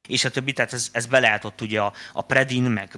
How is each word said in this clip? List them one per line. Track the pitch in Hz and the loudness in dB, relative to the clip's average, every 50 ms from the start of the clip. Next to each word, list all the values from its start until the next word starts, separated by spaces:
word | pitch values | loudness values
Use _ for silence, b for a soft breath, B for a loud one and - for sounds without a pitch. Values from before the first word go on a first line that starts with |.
| - - | -8 -4
és | - - - | -2 0 0
a | 127 | 0
többi. | - 139 131 135 | -2 -2 -4 -2
Tehát | 131 - 123 - | -2 -2 -2 -2
ez, | - 123 117 - | -4 -6 -6 -4
ez | - 117 117 | -4 -6 0
be | 117 131 131 | 2 4 4
lehet | 123 113 107 104 - | 6 4 4 2 -2
ott | 107 - - | -6 -8 -8
ugye | 113 107 107 107 | -6 -2 -2 0
a, | 101 101 B B B B | 0 -2 B B B B
a | - - | -8 -6
predin, | - - 131 135 131 135 127 123 | -2 2 2 2 2 2 2 0
meg | 127 123 113 101 98 95 - | 2 2 0 -2 -4 -8 -14